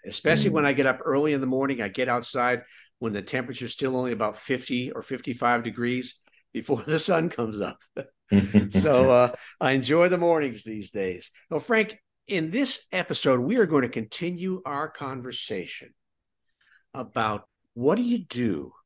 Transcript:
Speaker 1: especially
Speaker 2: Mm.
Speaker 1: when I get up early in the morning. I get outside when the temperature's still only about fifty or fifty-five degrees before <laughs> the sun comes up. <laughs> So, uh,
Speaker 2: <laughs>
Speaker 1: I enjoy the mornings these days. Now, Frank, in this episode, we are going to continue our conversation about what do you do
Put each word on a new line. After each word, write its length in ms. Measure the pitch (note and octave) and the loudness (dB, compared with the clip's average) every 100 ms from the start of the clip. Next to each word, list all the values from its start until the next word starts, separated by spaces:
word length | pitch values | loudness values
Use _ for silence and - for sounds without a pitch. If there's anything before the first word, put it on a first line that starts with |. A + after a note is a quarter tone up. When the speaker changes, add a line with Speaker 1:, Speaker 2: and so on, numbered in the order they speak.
Speaker 1:
especially 460 | - - D3+ D#3+ C#3+ | -8 -2 2 4 4
Speaker 2:
Mm. 40 | |
Speaker 1:
when 120 | D#3 C#3+ | 4 2
I 80 | |
get 140 | C3+ C3+ | 4 2
up 140 | C3 - | 2 0
early 280 | C3+ D3+ | 2 2
in 80 | C#3+ | 0
the 60 | C3 | 0
morning. 320 | C3 C3+ B2 | 0 0 -2
I 100 | G#2 | -4
get 200 | F#2+ B2+ | -2 0
outside 540 | A#2+ A#2 C3+ B2 B2 - - _ _ | 0 -2 0 0 0 -6 -20 _ _
when 160 | A2+ | -6
the 80 | G2+ | -6
temperature's 520 | G2 B2+ B2+ B2 A#2 | -4 -6 -6 -10 -10
still 220 | - C3+ B2+ | -4 -2 -2
only 180 | B2+ | -2
about 260 | A2 A2 - | -2 -2 -4
fifty 520 | - B2+ - B2+ B2+ | -4 -4 -2 -4 -4
or 120 | A#2 | -10
fifty-five 600 | - B2+ C3+ A#2+ A#2+ A#2+ | -10 -10 -8 -2 0 0
degrees 560 | A#2 A2+ A#2+ B2 B2 - _ _ _ | -2 -4 -2 -2 -6 -14 _ _ _
before 300 | - - B2 | -10 -2 -4
<laughs> 60 | G#2 | 0
the 100 | D#3 | -2
sun 320 | E3+ E3 E3 | 2 0 0
comes 320 | - A2+ G#2 | -4 -6 -4
up. 160 | F2 - _ - | -8 -8 _ -14
<laughs> 120 | - _ _ G2+ G2 G#2 - | -14 _ _ 2 6 4 4
So, 400 | F#3+ D#3 B2+ C3 | 0 4 6 8
uh, 200 | B2 B2 - - | 6 6 0 -18
Speaker 2:
<laughs> 140 | - | -4
Speaker 1:
I 120 | C3+ | 0
enjoy 380 | C3+ B2 D#3+ F3 | 2 4 4 4
the 80 | F3 | 4
mornings 440 | E3+ D#3+ C#3+ A2+ | 2 2 0 -6
these 280 | A2 G#2+ G2 | -10 -12 -8
days. 400 | G#2 F#2+ F2+ - _ _ | -4 -4 -4 -14 _ _
Now, 80 | D#3 | -6
Frank, 400 | - A3 G3+ - _ _ - | 0 0 0 -6 _ _ -6
in 240 | F#3+ D#3+ | -4 -2
this 280 | G#3+ C4+ - _ | -2 -2 -4 _
episode, 480 | F#3 F3 C#3+ D3+ B2+ | -6 -4 0 2 2
we 160 | B2+ B3 | 2 2
are 100 | F#3 | 4
going 160 | D3+ | 4
to 80 | B2 | 2
continue 720 | A#2+ A2 - F3 F3 F#3+ F#3 C#3 | -4 -8 -6 -6 -4 -6 -6 -6
our 200 | C#3+ D3+ | -6 -6
conversation 1080 | - C#3 C3 B2 A2+ - G2 E2 - - _ _ _ _ _ _ _ _ _ _ | -8 -10 -8 -10 -10 -8 -8 -8 -14 -18 _ _ _ _ _ _ _ _ _ _
about 520 | C3+ A2+ C3 A2 G#2 _ _ _ | -12 -6 -2 -2 -2 _ _ _
what 220 | A#2 C3 G#3+ | -2 2 2
do 80 | |
you 160 | A#3+ A#3+ | 0 -2
do 540 | E3+ A#2+ A#2 D#2+ C2+ _ | -4 -2 -2 -2 -6 _